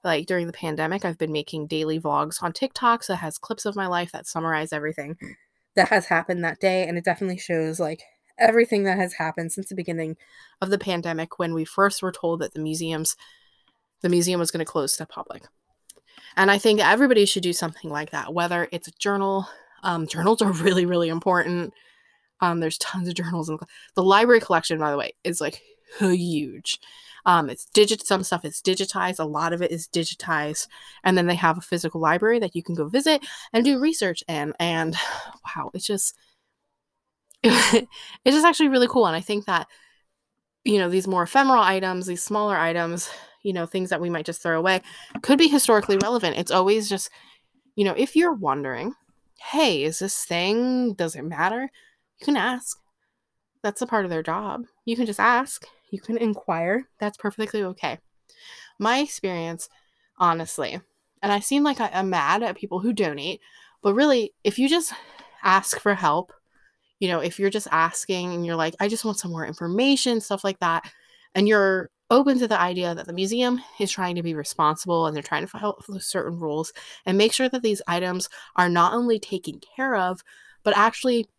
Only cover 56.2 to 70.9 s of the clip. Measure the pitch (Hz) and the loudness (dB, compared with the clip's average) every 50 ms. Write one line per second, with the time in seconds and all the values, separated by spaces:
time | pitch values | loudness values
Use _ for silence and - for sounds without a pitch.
56.2 | 233 220 208 - - - 170 165 170 175 202 247 262 _ _ _ 208 208 202 - | 0 -2 -2 -4 -4 -4 -4 -2 0 -2 -2 -2 -4 _ _ _ -6 -6 -6 -4
57.2 | - 208 - - 220 208 - 214 196 180 185 - - 143 113 - _ _ _ _ | -6 -6 -4 -4 -8 -6 -4 -4 -4 -6 -6 -6 -6 -8 -8 -8 _ _ _ _
58.2 | _ _ _ _ - - - - - - _ _ 202 220 247 269 294 294 - - | _ _ _ _ -20 -20 -20 -20 -20 -20 _ _ 0 0 2 2 0 -2 -6 -6
59.2 | - 190 180 170 165 165 170 165 - - _ _ _ _ _ _ _ _ _ _ | -6 -4 -4 -4 -6 -6 -8 -10 -12 -16 _ _ _ _ _ _ _ _ _ _
60.2 | 180 175 165 165 165 165 - - 139 - - 185 _ _ _ _ _ _ _ _ | 2 2 2 0 -4 -6 -6 -6 -6 -6 -6 -10 _ _ _ _ _ _ _ _
61.2 | - 202 202 202 202 - 277 285 285 302 277 - 226 - - 190 196 190 180 170 | -2 0 0 0 0 0 2 2 2 2 0 -2 -4 -4 -2 -4 -2 0 -2 0
62.2 | 139 147 180 208 233 208 185 - - 208 180 180 190 240 220 208 202 156 147 143 | 2 2 0 0 0 -4 -6 -8 -8 -6 -6 -2 -2 -2 0 0 -2 -2 -2 -6
63.2 | 139 175 175 - _ _ _ - - _ _ _ - 208 196 240 294 302 269 240 | -8 -8 -10 -10 _ _ _ -20 -20 _ _ _ 0 0 2 4 4 4 4 2
64.2 | 214 - _ _ _ 208 202 - 262 269 320 349 320 - - - - - - - | 2 -2 _ _ _ -2 0 2 2 2 2 2 0 -2 -6 -8 -18 -20 -20 -20
65.2 | - - _ - - 196 185 196 196 - - 208 - 208 202 185 180 156 147 170 | -20 -20 _ -4 2 4 4 4 2 0 -4 0 0 0 0 2 2 2 2 0
66.2 | 180 _ - _ _ _ _ _ _ _ _ _ _ _ _ _ 196 180 175 165 | -2 _ -18 _ _ _ _ _ _ _ _ _ _ _ _ _ -2 -2 -2 -2
67.2 | 143 175 - - 196 196 196 214 - - - 160 165 165 - - - - 185 180 | -2 -4 -4 -2 -2 0 0 -2 -2 0 0 2 2 0 0 -6 -4 -4 -4 -4
68.2 | 175 180 175 175 175 170 170 165 160 165 170 - 196 208 226 220 - 220 202 - | -4 -4 -4 -4 -4 -2 -2 0 -2 -2 -2 -2 -2 -2 -2 -2 -4 -4 -4 -4
69.2 | - 175 170 160 156 - 156 - 170 170 180 208 254 277 277 254 - 254 233 226 | -6 -6 -6 -6 -6 -8 -8 -6 -6 -4 0 2 4 4 4 2 2 0 0 -2
70.2 | - - 202 196 - 196 190 _ 185 170 165 165 - - | -2 -4 -6 -2 -2 -6 -4 _ -2 0 0 -2 -4 -8